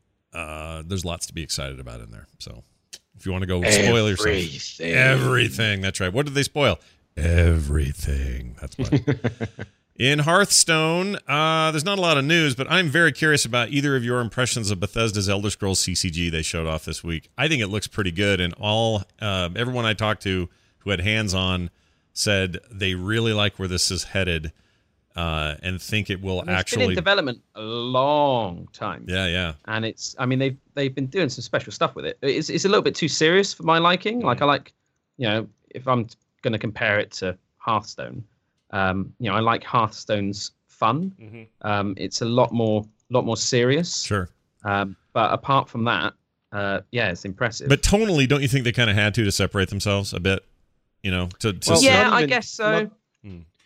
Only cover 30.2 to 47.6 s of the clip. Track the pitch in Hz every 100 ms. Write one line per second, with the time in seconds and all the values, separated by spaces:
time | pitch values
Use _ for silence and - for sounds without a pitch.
30.2 | 127 131 135 131 _ 143 139 131 131 190
31.2 | 143 127 - 156 - - 156 - 71 -
32.2 | 139 127 160 - 190 202 147 - 151 -
33.2 | 160 185 196 - 160 165 170 180 208 247
34.2 | 170 123 143 143 - _ _ _ _ -
35.2 | 113 110 - _ _ - 131 123 110 -
36.2 | _ _ 131 110 113 - 113 104 - -
37.2 | 92 87 _ _ - 107 104 - 62 64
38.2 | 107 _ _ _ _ 101 95 95 92 -
39.2 | 117 101 113 113 - 123 107 - - 104
40.2 | 101 101 - - _ _ 110 139 190 190
41.2 | 107 113 113 _ 107 104 101 95 95 -
42.2 | 117 120 123 117 110 107 107 _ - 123
43.2 | 113 110 - 123 123 143 175 - - 104
44.2 | 90 _ _ _ 104 101 98 92 _ 120
45.2 | 110 107 - 135 - 117 117 98 85 -
46.2 | _ _ _ 104 101 98 - 120 104 87
47.2 | 101 92 120 -